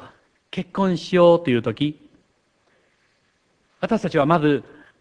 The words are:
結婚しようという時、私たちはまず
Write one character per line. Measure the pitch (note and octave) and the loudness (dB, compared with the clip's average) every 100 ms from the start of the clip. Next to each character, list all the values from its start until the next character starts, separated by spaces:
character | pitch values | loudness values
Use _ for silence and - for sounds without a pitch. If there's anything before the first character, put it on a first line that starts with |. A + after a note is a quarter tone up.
| - _ _ _ _ | -16 _ _ _ _
結 | - - | -14 -10
婚 | - F#3+ E3+ | -4 -2 -4
し | - F3+ | -2 4
よ | F3 E3+ | 4 4
う | |
と | E3 | 2
い | A#2+ | -2
う | |
時、 | A#2+ A2 D3 - _ _ _ _ _ _ _ _ _ _ _ _ _ _ _ _ _ _ | -2 -4 -6 -8 _ _ _ _ _ _ _ _ _ _ _ _ _ _ _ _ _ _
私 | F#3 A3+ | -4 -4
た | F3 | -2
ち | D#3 | 0
は | C#3 | 2
ま | E3+ | 2
ず | D3 C#3 - - - _ | 2 0 -4 -20 -20 _